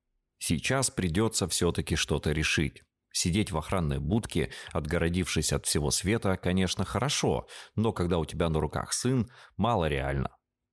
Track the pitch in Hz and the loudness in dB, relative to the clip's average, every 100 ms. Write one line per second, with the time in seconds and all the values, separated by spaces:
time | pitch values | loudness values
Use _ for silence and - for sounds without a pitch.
0 | _ _ _ - - 82 - 131 131 - | _ _ _ -8 -2 0 0 0 0 0
1 | 92 82 110 - 90 - 87 82 - 82 | 0 2 0 0 -2 0 0 0 -2 -2
2 | - 73 80 76 78 - 71 - _ _ | 0 0 0 0 2 2 0 -4 _ _
3 | _ - 92 92 104 80 - 98 78 69 | _ -2 0 2 0 -2 -2 0 0 0
4 | 71 113 - 87 67 - - 85 73 85 | 0 0 0 -2 -2 -4 -8 -6 -2 0
5 | 82 87 87 - 78 71 - 80 73 - | 2 0 0 0 0 0 0 0 0 0
6 | 90 113 101 92 90 92 90 - 92 101 | 0 0 0 0 0 2 0 0 -2 -2
7 | 135 - 113 65 - - - - 110 98 | -2 0 0 0 -2 -14 -10 0 0 2
8 | 87 87 76 80 85 78 78 - - - | 0 0 0 0 0 2 0 -2 -4 -2
9 | 123 131 101 - - - 107 113 80 69 | 0 2 0 -4 -12 -2 0 2 2 0
10 | 69 69 - - _ _ _ | 0 -2 -4 -6 _ _ _